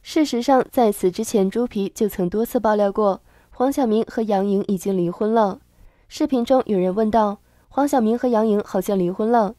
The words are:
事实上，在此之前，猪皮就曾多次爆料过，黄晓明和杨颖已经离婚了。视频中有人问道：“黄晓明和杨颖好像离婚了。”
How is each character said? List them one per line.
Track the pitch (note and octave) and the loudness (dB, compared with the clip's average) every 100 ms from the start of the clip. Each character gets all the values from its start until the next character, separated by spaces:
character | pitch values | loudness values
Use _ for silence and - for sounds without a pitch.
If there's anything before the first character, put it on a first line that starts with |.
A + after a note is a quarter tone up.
事 | - - | -4 -2
实 | D4+ A#3 | 0 0
上， | A#3+ C4+ - | 2 2 2
在 | - A#3 | 2 2
此 | G3+ F#3 | 2 -2
之 | F3+ | -2
前， | A3 A3 F#3+ | -2 0 0
猪 | A3+ A#3+ | 0 -4
皮 | A3 G3 | -2 -6
就 | - G#3 | -2 -4
曾 | - F3+ | -2 -4
多 | G#3 A#3 | -2 -2
次 | B3+ | -2
爆 | A3 G#3 | 0 2
料 | G3+ | 0
过， | G3+ G#3+ F#3 _ _ _ | 2 0 0 _ _ _
黄 | - B3 | -4 -2
晓 | C#4 | 0
明 | B3 G#3+ A3+ | 0 0 -2
和 | - | -4
杨 | A3 G3+ G3+ | -2 0 0
颖 | G3 G3+ | -2 -2
已 | G3 | -4
经 | G3 F#3+ | -2 -2
离 | F3 | -2
婚 | F3+ G#3+ | -2 -2
了。 | A3+ G#3 F#3 _ _ - _ _ | 0 0 -2 _ _ -20 _ _
视 | - D4+ | -6 -2
频 | C4 | -2
中 | A#3+ C4 - | 2 0 2
有 | G3 | 0
人 | F#3 | 0
问 | F#3 A3 | 0 0
道 | A3+ G#3+ G3+ _ _ _ | 2 0 -4 _ _ _
：“黄 | - C#4+ | -2 0
晓 | C#4 | 2
明 | G#3+ A#3+ | 2 0
和 | B3+ | 0
杨 | A3+ A3 | 0 2
颖 | G#3 | 0
好 | G3+ G3+ | -2 -4
像 | F#3 G3+ | -2 -2
离 | F3 | -2
婚 | F#3 A3 | -2 0
了。” | A#3+ G3+ | 2 0